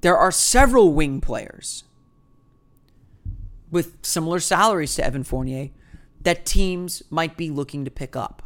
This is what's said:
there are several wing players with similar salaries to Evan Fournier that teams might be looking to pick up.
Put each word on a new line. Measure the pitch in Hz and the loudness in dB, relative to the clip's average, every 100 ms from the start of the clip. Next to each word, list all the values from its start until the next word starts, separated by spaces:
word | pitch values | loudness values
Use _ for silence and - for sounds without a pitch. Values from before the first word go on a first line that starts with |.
there | 175 180 | 4 4
are | 185 | 4
several | 180 - 247 269 247 196 | 2 2 6 6 8 6
wing | 147 151 135 | 6 0 0
players | - 113 107 - - - - _ _ _ _ _ _ _ _ _ _ _ _ _ - - - - - | -4 -4 -8 -16 -14 -14 -18 _ _ _ _ _ _ _ _ _ _ _ _ _ -12 -12 -14 -18 -6
with | 175 165 - | -4 -4 -8
similar | - - 160 175 | -6 -4 -2 -4
salaries | - 180 214 196 147 | -2 2 2 2 -2
to | - | -2
Evan | - 131 | -2 -4
Fournier | 127 127 131 131 139 - _ - - _ | -6 -6 -6 -8 -10 -14 _ -20 -20 _
that | 175 175 - | -2 -2 2
teams | - 190 180 180 - - | 2 2 0 -8 -12 -8
might | 156 165 165 | -4 -4 -6
be | 165 | -8
looking | 143 139 143 | -6 -8 -8
to | 135 | -10
pick | - 135 135 | -10 -10 -8
up. | 104 - | -10 -12